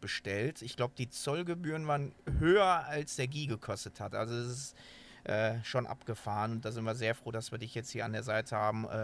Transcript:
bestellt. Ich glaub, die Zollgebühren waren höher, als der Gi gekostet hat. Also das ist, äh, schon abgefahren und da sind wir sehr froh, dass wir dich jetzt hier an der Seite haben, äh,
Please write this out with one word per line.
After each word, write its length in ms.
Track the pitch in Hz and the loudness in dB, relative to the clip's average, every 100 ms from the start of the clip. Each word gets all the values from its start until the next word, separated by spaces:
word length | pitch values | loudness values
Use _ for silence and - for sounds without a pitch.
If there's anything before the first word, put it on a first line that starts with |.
bestellt. 640 | 101 - 101 101 131 - | -6 -4 -2 0 0 -2
Ich 140 | 117 - | -8 -2
glaub, 180 | 123 | -2
die 140 | - 123 | -2 -6
Zollgebühren 760 | - - 151 175 175 170 156 156 | -4 -2 -2 -2 -2 -2 -2 0
waren 240 | 143 143 - - 143 | 0 0 -6 -2 4
höher, 460 | 160 196 190 170 147 | 8 8 8 6 2
als 300 | 151 151 - | -4 -4 -2
der 100 | 131 | -2
Gi 200 | 147 143 | -2 -2
gekostet 500 | 110 - 101 101 - | -2 -2 -6 -6 -8
hat. 160 | 104 | -6
Also 200 | 104 113 120 | -2 -2 -2
das 60 | 120 | -2
ist, 240 | 123 139 - - - - - | -6 -8 -12 -18 -20 -20 -10
äh, 380 | - 107 110 113 | 0 2 4 2
schon 220 | 110 127 120 | 0 0 0
abgefahren 680 | - - 110 - 104 110 | -4 -6 -6 -2 0 0
und 120 | 113 | -2
da 60 | 117 | -4
sind 140 | 117 | -2
wir 100 | 113 | -2
sehr 200 | 120 110 117 | 2 2 0
froh, 160 | 117 | -2
dass 180 | 113 - | -4 -4
wir 80 | 117 | -6
dich 160 | 110 | -6
jetzt 160 | 117 117 | -6 -6
hier 140 | 113 | -4
an 80 | 113 | -2
der 100 | 110 | -2
Seite 340 | 117 107 113 107 | 0 0 2 2
haben, 280 | 107 110 | 2 2
äh, 40 | 110 110 | 0 -2